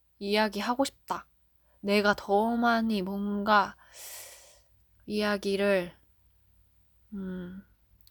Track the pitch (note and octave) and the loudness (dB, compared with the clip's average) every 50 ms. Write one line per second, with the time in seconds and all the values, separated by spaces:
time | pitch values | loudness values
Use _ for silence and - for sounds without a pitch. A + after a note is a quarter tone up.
0 | _ _ _ - G3+ G3+ G3+ G#3+ A3 G#3 G#3 G3+ G#3 A#3 B3 C4+ C#4 - - _ | _ _ _ -10 -4 -2 0 2 2 0 -2 -4 -4 -2 0 0 0 -2 -4 _
1 | _ - F3+ - - _ _ _ _ _ _ _ _ _ _ _ - G3+ G3+ G#3 | _ -8 -8 -8 -10 _ _ _ _ _ _ _ _ _ _ _ -2 2 2 4
2 | G3+ G#3 G3+ - - G#3 G3 G3+ A3 A#3 A#3+ A#3 A#3+ A#3 A#3 A3+ A3+ A3+ G#3+ G3 | 4 4 2 0 0 0 2 2 2 2 0 2 2 2 2 2 0 0 0 -2
3 | F#3 F#3+ G3+ G3+ G3+ G3+ G3+ G3+ G3+ A3 G#3+ G3+ F#3+ G3+ - - - - - - | -2 -4 -4 -4 -4 -4 -4 -2 2 4 4 4 4 2 -4 -12 -20 -20 -20 -18
4 | - - - - - - - - - - - - _ _ _ _ _ _ _ _ | -16 -16 -16 -16 -18 -18 -20 -20 -20 -20 -20 -20 _ _ _ _ _ _ _ _
5 | _ - G#3 G#3 G#3 G#3 G#3 G3 G3+ G3+ G3 F#3+ G3+ G3+ G3 F#3 F3 F3+ - _ | _ -6 -4 -2 0 0 0 -2 -2 -2 0 2 2 4 4 2 0 -2 -8 _
6 | _ _ _ _ _ _ _ _ _ _ _ _ _ _ _ _ _ _ _ _ | _ _ _ _ _ _ _ _ _ _ _ _ _ _ _ _ _ _ _ _
7 | _ _ G#3+ G3 F#3+ F#3 F#3 F#3 F3+ F3+ F#3 G3 - _ _ _ _ _ _ _ | _ _ -12 -10 -8 -8 -8 -10 -10 -12 -14 -16 -18 _ _ _ _ _ _ _
8 | _ - | _ -20